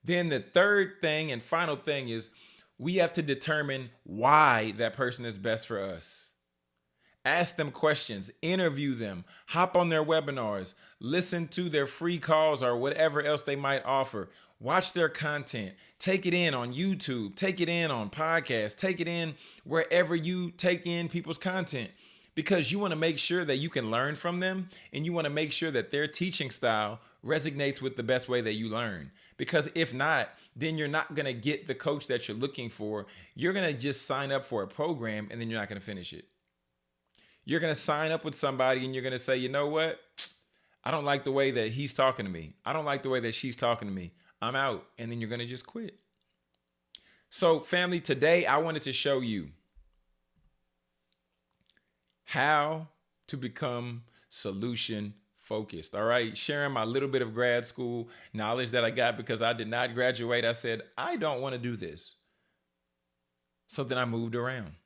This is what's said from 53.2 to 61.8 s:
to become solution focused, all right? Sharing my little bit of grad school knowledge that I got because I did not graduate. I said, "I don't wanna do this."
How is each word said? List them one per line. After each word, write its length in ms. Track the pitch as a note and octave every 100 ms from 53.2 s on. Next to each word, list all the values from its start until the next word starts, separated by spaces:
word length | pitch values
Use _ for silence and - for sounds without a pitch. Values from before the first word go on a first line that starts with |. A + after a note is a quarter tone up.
| -
to 80 | C#3
become 680 | B2 - C#3 A#2+ A#2+ A#2+ A#2 _ _
solution 880 | - G2+ G2 A#2+ A#2 - G#2+ G#2 G#2 _ _
focused, 560 | - G#2+ G#2 F2 D#2
all 100 | G2+
right? 320 | A2 B2 A2+ G#2
Sharing 360 | - D3 C#3+
my 120 | B2+
little 240 | A2 C3 C#3
bit 140 | C3
of 100 | A#2
grad 320 | A2 B2 A#2+
school 460 | A#2 - B2 A#2+ A#2 - -
knowledge 380 | A2 G#2+ B2 A#2+
that 120 | B2
I 60 | A2+
got 260 | A#2+ A#2+ A2+
because 240 | A2+ A2+
I 140 | A2+
did 120 | A#2+ G#2+
not 280 | A#2+ B2
graduate. 500 | A#2 B2+ A#2 A#2 A#2+
I 80 | A#2
said, 300 | A#2 A#2 A2+ - -
"I 180 | E4+ E4
don't 240 | D#3 B2+
wanna 160 | C3+ B2+
do 180 | A#2+
this." 420 | A2+